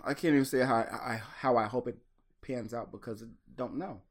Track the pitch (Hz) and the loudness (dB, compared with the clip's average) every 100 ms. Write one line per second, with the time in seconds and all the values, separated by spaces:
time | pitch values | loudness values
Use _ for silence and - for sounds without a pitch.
0 | - 143 170 143 135 131 127 117 110 117 | -6 0 4 4 4 4 4 4 2 -4
1 | 120 113 107 - 135 120 107 123 120 110 | -4 -6 -6 -2 2 4 4 0 -4 -8
2 | _ _ _ _ - 123 110 117 104 101 | _ _ _ _ -8 -6 -6 -8 -10 -12
3 | 120 107 113 - - - 123 123 185 95 | -10 -10 -12 -20 -16 -8 -6 -6 -8 -10
4 | - | -18